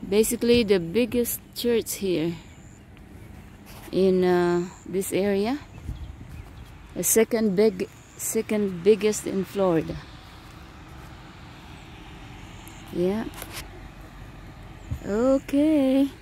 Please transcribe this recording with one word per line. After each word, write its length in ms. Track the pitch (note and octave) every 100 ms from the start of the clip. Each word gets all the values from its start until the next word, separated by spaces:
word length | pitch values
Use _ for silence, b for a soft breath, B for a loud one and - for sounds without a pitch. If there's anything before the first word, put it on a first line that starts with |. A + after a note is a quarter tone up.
| -
Basically, 580 | G3 A3 - A#3+ A#3+
the 140 | G#3+ G3
biggest 600 | E3 F#3 A#3+ A#3+ A#3 - -
church 400 | - A#3+ A#3 F#3
here 420 | - G3 E3 E3 E3+ B B B - - - - - - - - - - - -
in, 320 | - F#3+ F#3
uh, 460 | F3+ F3 F3 F3 F3+ -
this 280 | - F3+ G3
area. 460 | - G3+ G3 G#3 C#4+ - - - - - - - - - - - - -
The 80 | -
second 540 | F3 A3+ A3+ A3+ A3 F#3
big, 320 | A3 F#3 G3+ - - -
second 680 | - A3+ A3 G#3+ G3+ F3+
biggest 420 | E3+ G#3+ G#3 G#3+ -
in 180 | G3
Florida. 520 | F#3 G3 F#3+ E3 E3 E3 - - - - - - - - - - - - - - - - - - - - - - - - - - - - -
Yeah. 320 | - F3+ G#3 - - - - - - - - - - - - - - - - - - -
Okay. 1000 | G#3 B3+ C4+ C4+ C#4 D4+ D#4 C4+ C4+ C#4 -